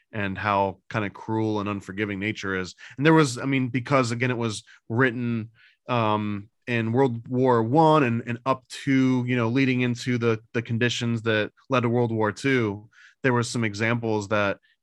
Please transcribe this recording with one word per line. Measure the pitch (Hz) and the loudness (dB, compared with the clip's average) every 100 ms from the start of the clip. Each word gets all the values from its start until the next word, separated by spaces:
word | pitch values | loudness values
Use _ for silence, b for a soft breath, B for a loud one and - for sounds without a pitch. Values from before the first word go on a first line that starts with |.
| _ | _
and | 113 101 95 | -6 -6 -2
how | 104 101 98 92 - | 0 2 0 -4 -8
kind | 117 101 | -4 -4
of | |
cruel | - - 110 110 104 | -6 -4 -2 0 -2
and | 101 | -2
unforgiving | 101 98 95 104 98 | -6 -8 -6 -4 -4
nature | 104 110 98 95 | -4 -6 -4 -4
is. | 90 B B - | -6 B B -2
And | 147 | 4
there | |
was, | 160 147 120 | 4 4 0
I | 131 | -4
mean, | 135 127 | -2 -2
because | 127 120 143 117 | -4 0 2 2
again, | 117 127 | 0 -2
it | 120 | -2
was | 117 104 b b - | -4 -6 b b -6
written, | 113 131 120 120 117 107 b b b - | 0 2 0 -4 -4 -6 b b b -4
um, | 123 110 107 104 101 101 _ - | 0 2 0 -2 -6 -10 _ -4
in | 120 113 | -2 0
World | 120 135 117 113 | 2 0 -2 -4
War | 123 131 120 | 0 2 2
One | 113 147 156 156 | 2 4 6 6
and, | 127 117 117 | 4 0 -4
and | 117 131 | -4 -2
up | 131 - - - | -4 -6 -8 0
to, | 135 131 127 123 | 2 4 2 0
you | 123 | 0
know, | 113 | 0
leading | 127 131 123 | 2 2 2
into | 123 120 - 123 | 0 -2 -2 0
the, | 117 110 - | 2 0 -2
the | 120 | -6
conditions | 113 117 120 - 120 117 | -4 0 0 0 -2 -2
that | 113 107 104 - - | 0 0 0 -6 -2
led | 131 | 0
to | 117 | 2
World | 120 120 | 2 0
War | 110 107 | 0 -2
Two, | 98 139 131 110 101 110 b b _ | -2 0 0 0 -4 -10 b b _
there | 135 | 0
were | 120 | 0
some | 120 123 | 0 -2
examples | 110 101 113 117 113 107 98 | -4 -2 -2 0 0 -2 0
that, | 107 101 95 _ _ | 0 0 -2 _ _